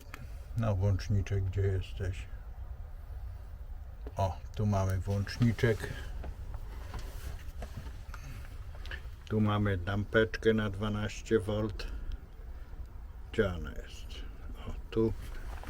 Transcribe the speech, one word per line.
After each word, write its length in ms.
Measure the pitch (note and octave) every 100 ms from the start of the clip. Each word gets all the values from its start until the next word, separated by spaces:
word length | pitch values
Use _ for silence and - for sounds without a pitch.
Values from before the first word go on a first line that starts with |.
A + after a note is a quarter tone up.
| - - - - - -
No, 200 | A2+ G2
włączniczek, 680 | G2+ F#2 - G2+ F#2 G2
gdzie 160 | F#2+ F#2+
jesteś? 680 | G2 F#2+ F#2+ - G2+ F#2 - - - - - - - - - - - - - - - - - - - -
O, 200 | F#2+ - -
tu 120 | - G#2
mamy 320 | G2+ F#2+ F#2+
włączniczek. 880 | G2+ G2+ G2 - A#2+ G#2+ A#2+ G#2+ - - - - - - - - - - - - - - - - - - - - - - - - - - - - - - - - - - -
Tu 120 | G#2+
mamy 380 | G#2+ G#2 G#2 F#2+ F2
lampeczkę 680 | G#2 G2+ A2+ A2 - A2+
na 160 | A2 G#2+
dwanaście 680 | G2 G#2+ G#2 G#2 - - A2+
volt. 480 | G2+ G#2 G#2+ G2+ - - - - - - - - - - - - - - -
Gdzie 160 | - G2+
ona 220 | E2+ D2+
jest? 360 | C#2+ - - - - - - - - -
O, 40 | - -
tu. 220 | A2 A2+ - - - - -